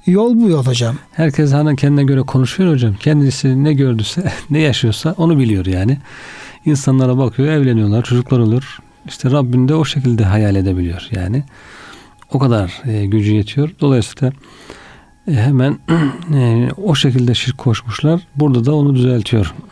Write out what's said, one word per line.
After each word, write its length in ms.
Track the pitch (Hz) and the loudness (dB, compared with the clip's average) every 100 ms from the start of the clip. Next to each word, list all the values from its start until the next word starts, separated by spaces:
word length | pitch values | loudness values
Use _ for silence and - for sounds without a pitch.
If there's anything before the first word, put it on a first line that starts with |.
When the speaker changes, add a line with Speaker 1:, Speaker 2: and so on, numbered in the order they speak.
| - | 2
Speaker 1:
yol 280 | 185 226 233 | 2 2 2
bu 80 | 226 | 2
yol 160 | 156 127 | 2 0
hocam. 300 | 120 117 135 - | 0 -2 -4 -10
Speaker 2:
Herkes 420 | - 160 139 147 | -2 -2 2 2
hani 220 | 139 151 139 | 2 2 2
kendine 280 | 143 143 | 2 2
göre 180 | 139 139 | 2 2
konuşuyor 520 | 131 135 127 - 185 | 0 0 0 0 0
hocam. 220 | 143 120 101 | 2 0 0
Kendisi 640 | - 151 139 127 139 131 | 0 2 2 0 0 2
ne 100 | 147 | 2
gördüyse, 580 | 143 139 113 101 - 190 - | 2 2 0 -2 -4 -6 -6
<laughs> 100 | - | -4
ne 100 | 147 | 0
yaşıyorsa 560 | 156 120 117 104 160 185 | 0 0 -2 -2 -4 0
onu 200 | 165 156 | 0 2
biliyor 260 | 120 101 92 | 2 0 -2
yani. 320 | 92 98 139 - - - - - - - | -2 0 -2 -6 -20 -20 -20 -20 -6 -2
İnsanlara 520 | 143 139 131 127 127 | 0 2 2 2 2
bakıyor, 300 | 131 107 143 | 0 0 0
evleniyorlar, 540 | 156 135 117 104 107 | 2 2 2 2 0
çocuklar 360 | 120 123 120 127 | 0 -2 2 2
olur. 380 | 113 120 135 - - _ - | 2 0 -4 -18 -20 _ -20
İşte 240 | - 127 | -6 0
Rabbini 360 | 143 127 123 127 | 0 2 2 2
de 80 | 160 | 2
o 100 | 143 | 0
şekilde 380 | - 127 113 | -2 0 0
hayal 320 | 101 104 107 98 | 2 2 2 0
edebiliyor 460 | 95 90 87 85 - | 0 -2 -4 -6 -8
yani. 320 | 104 90 120 139 - - - - - - _ - | -6 -4 -4 -6 -14 -20 -20 -20 -20 -20 _ -8
O 80 | 135 | -2
kadar, 340 | 131 113 95 - 131 | 0 0 -2 -6 -6
e, 200 | 107 101 | -2 0
gücü 280 | 107 104 107 | 0 2 0
yetiyor. 340 | 104 - 151 - | 0 -2 -4 0
Dolayısıyla, 500 | 147 127 107 - 127 135 - - - - - - - _ - | 0 2 0 -2 -4 -4 -18 -20 -20 -20 -20 -20 -20 _ -4
e, 40 | |
hemen, 460 | 139 117 139 131 - - 165 147 | 0 2 2 0 -2 -2 0 0
<clears throat> 280 | - 175 | -4 -4
e, 360 | 143 120 113 123 - | 0 2 2 0 -4
o 120 | 196 143 | -2 0
şekilde 380 | 143 127 120 | 2 2 0
şirk 240 | 113 - - | 0 -4 -4
koşmuşlar. 640 | 123 110 - 107 143 170 - 139 | -2 -2 -4 -2 0 0 -4 -2
Burada 300 | 147 123 117 | 0 2 2
da 100 | 151 | 2
onu 200 | 143 131 | 2 2
düzeltiyor 580 | 123 123 101 113 90 - - | 2 0 0 0 -2 -6 -20